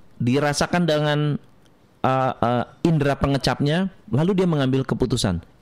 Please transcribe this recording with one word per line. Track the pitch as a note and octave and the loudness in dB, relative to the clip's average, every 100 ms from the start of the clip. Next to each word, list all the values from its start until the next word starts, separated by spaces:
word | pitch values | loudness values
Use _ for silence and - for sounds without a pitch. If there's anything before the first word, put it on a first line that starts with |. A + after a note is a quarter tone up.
| - - | -20 -6
dirasakan | A#2+ C3 D3 C#3+ D#3+ F3 | 0 0 0 -2 -2 0
dengan, | E3+ D3+ D3+ D3 D3+ C#3+ - - - _ _ _ | 0 0 0 0 0 -4 -8 -20 -20 _ _ _
uh, | B2+ C3 C3 - | -2 0 0 -2
uh, | A2+ A#2+ - - | -2 0 -4 -2
indera | F3 D#3+ C#3+ C3+ | 0 2 0 0
pengecapnya, | C3+ C#3 - - C#3+ D#3+ F#3+ - - | 0 0 0 0 0 0 -2 -8 -4
lalu | C3 E3+ F#3+ | 0 2 2
dia | |
mengambil | F#3 D#3 C3 C3 | 2 2 0 0
keputusan. | C3 A#2 B2 A#2+ A2 E2+ - - | -2 -2 0 0 0 -2 -6 -4